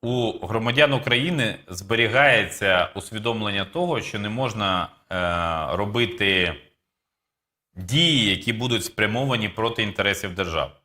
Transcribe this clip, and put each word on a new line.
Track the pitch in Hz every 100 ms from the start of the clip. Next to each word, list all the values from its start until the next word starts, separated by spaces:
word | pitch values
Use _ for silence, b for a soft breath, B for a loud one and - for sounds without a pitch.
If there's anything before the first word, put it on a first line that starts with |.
у | 120 123 113 - 90
громадян | 113 113 123 147
України | 135 - 120 156 170 113 - -
зберігається | 90 98 113 117 120 143 117 95 - 101 90 85
усвідомлення | 98 - 110 113 110 104 101
того, | 95 165 175 135
що | 110 110
не | 104
можна, | 113 131 107 98 92 85 _ _
е, | 92 90 87 85 82 78 87
робити | 104 113 117 - 101 92 87 73 - _ _ _ _ _ _ _ _ _ _
дії, | - 92 139 170 143 104
які | 92 117
будуть | 110 127 117
спрямовані | - - 107 117 135 120 107
проти | 101 113 117
інтересів | 107 95 101 98 98
держави. | 90 90 82 67 -